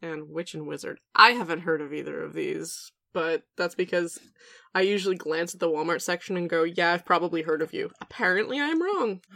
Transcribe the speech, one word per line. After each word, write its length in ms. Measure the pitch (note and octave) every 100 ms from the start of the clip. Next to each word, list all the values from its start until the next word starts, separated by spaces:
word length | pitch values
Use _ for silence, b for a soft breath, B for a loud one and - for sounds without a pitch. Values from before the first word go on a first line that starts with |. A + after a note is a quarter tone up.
and 280 | E3+ D#3 D3+
Witch 240 | D#3 F3
and 140 | D#3+ D3+
Wizard. 320 | D3 - - _ -
I 160 | A3
haven't 300 | B3 E3+ E3
heard 200 | E3+ D#3+
of 100 | C#3+
either 300 | D3+ D3+ D3
of 120 | D#3
these, 580 | D#3 D3+ D#3 D#3+ - - _ _
but 300 | F3+ E3 D#3 - -
that's 160 | F3 -
because 440 | F#3 F3+ E3+ - - _ b b b
I 80 | F#3
usually 340 | F#3+ G3+ F#3+ F#3
glance 380 | D3+ D#3+ E3+ F3+
at 40 |
the 80 | E3+
Walmart 340 | D3+ D#3+ D#3
section 360 | - F3 - F#3
and 100 | E3+
go, 140 | E3
"Yeah, 300 | E3+ F3 E3+
I've 100 | F3 -
probably 360 | F3 D#3 E3
heard 200 | D#3+ D#3
of 100 | D#3
you." 160 | - - -
Apparently, 600 | - - G3 F#3 A3 C#4
I'm 200 | D4 D#4+
wrong. 400 | F4+ G4 A#3 F#3 _